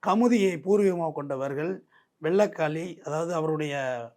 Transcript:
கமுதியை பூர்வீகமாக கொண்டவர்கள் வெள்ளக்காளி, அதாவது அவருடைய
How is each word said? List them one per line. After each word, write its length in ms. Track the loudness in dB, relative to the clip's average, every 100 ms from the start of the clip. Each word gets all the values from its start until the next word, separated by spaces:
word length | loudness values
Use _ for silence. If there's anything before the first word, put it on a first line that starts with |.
| 2
கமுதியை 540 | 4 6 6 4 0
பூர்வீகமாக 500 | 2 4 4 2 -4
கொண்டவர்கள் 720 | -6 -6 -4 -4 -4 -4 -6 _ _ _ _
வெள்ளக்காளி, 760 | 0 2 2 0 -4 -2 -8 -10
அதாவது 340 | -6 -4 -2
அவருடைய 680 | -2 -2 -2 -2 -4 -4 -6 -10